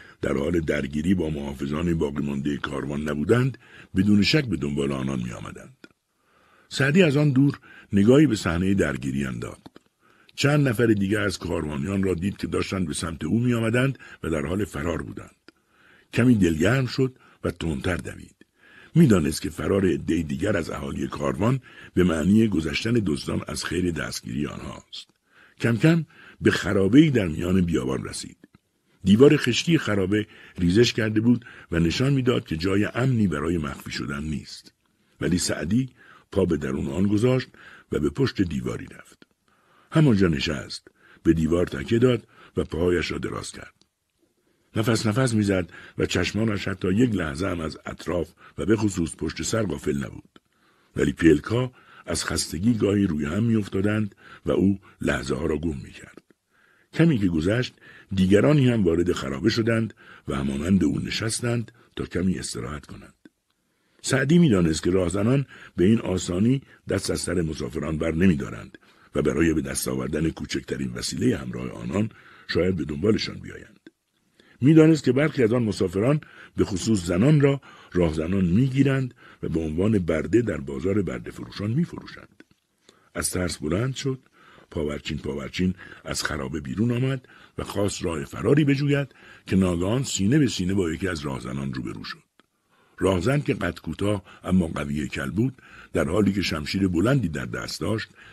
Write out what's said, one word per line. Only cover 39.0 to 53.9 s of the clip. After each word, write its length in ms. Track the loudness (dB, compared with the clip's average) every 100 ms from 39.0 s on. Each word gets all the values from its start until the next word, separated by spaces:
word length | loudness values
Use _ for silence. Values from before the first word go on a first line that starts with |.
| -20 _ _ _ _ _ _ _ _
همانجا 360 | 4 4 6 4
نشست، 600 | 2 -2 -6 -10 -16 -20 _ _ -2
به 100 | 2
دیوار 320 | 2 2 2 0
تکیه 340 | -4 -2 2
داد 280 | 2 2 -4 _ -10 -6
و 60 |
پاهایش 480 | -4 -2 0 0 -2
را 60 | -6
دراز 340 | -8 -8 -10
کرد. 220 | -14 -18 _ _ _ _ _ _ _ _ _ _ -2
نفس 300 | 0 0 0
نفس 280 | 0 2
می‌زد 360 | 2 2 0 -2 -10 -12 -4
و 80 | -2
چشمانش 600 | 0 -2 -2 -2 -4 -6
حتی 260 | -4 0
یک 220 | 2 2 0
لحظه 320 | -4 -4 -6
هم 120 | -4
از 180 | -8 -10 -14
اطراف 480 | -12 -6 -4 -6 _ -18 -6
و 80 | 0
به 100 | 0
خصوص 400 | 0 -2 -4 -4
پشت 240 | -8 -6
سر 220 | -4 -4
غافل 340 | -4 -6 -4 -4
نبود. 420 | -6 -12 -20 _ _ _ _ _ _ -2
ولی 180 | -2
پلک‌ها 580 | 4 4 4 2 -2 -2 -8 _ -16 -8
از 200 | -6 -4
خستگی 480 | -4 -4 -2 0
گاهی 340 | 2 2 2 2
روی 180 | 0 -2
هم 180 | 0
می‌افتادند 720 | 2 0 0 -2 0